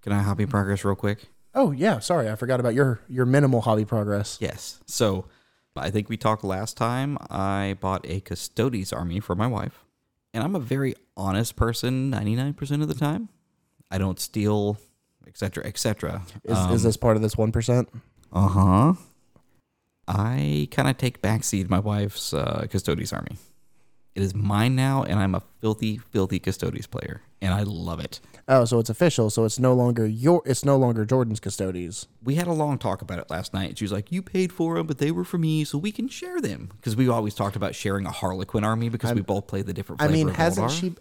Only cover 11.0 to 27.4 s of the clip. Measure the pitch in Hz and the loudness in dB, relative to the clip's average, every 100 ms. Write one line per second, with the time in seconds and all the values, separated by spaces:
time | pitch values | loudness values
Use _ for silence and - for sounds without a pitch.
11 | _ - 98 95 117 - 113 113 123 131 | _ -6 -2 0 0 0 0 0 -2 0
12 | 135 113 104 113 139 143 139 143 151 156 | -2 -2 0 0 -2 -4 -4 -2 -2 -2
13 | 147 175 220 _ _ _ _ _ - 95 | -2 -2 -6 _ _ _ _ _ -6 -2
14 | 95 90 - 107 104 107 101 104 - _ | 0 -2 -6 -2 2 2 0 -2 -8 _
15 | _ _ - - 101 - - - 117 104 | _ _ -20 -6 -6 -4 -8 -4 -4 -2
16 | 76 - 90 - - 110 92 117 113 107 | -4 -6 -10 -12 -2 0 2 2 2 2
17 | 120 110 107 - 110 117 113 123 120 117 | 2 4 2 0 0 0 2 2 0 -6
18 | - _ _ 87 95 92 95 95 143 185 | -20 _ _ 2 4 6 6 6 4 2
19 | - _ _ _ _ _ _ _ _ _ | -4 _ _ _ _ _ _ _ _ _
20 | - 98 110 131 - 73 143 - 135 127 | -2 0 0 0 0 0 -2 0 0 2
21 | 127 - 101 113 - 101 95 95 107 104 | -2 0 0 0 0 -2 0 0 2 0
22 | 101 - - 73 - 76 - 95 - 73 | -2 -4 -4 -2 -2 -4 -2 -2 0 -2
23 | - - 50 - - _ - _ _ _ | -2 -6 -8 -12 -18 _ -20 _ _ _
24 | _ - 98 101 101 104 120 131 131 135 | _ -2 -2 0 2 4 4 4 2 2
25 | - 101 98 92 - - 110 107 110 107 | 2 2 2 0 -4 -4 -2 0 -2 -4
26 | - 110 95 90 - 92 87 - - - | -4 0 0 0 -2 -4 -4 -6 -8 -8
27 | - - - - | -8 -12 -16 -4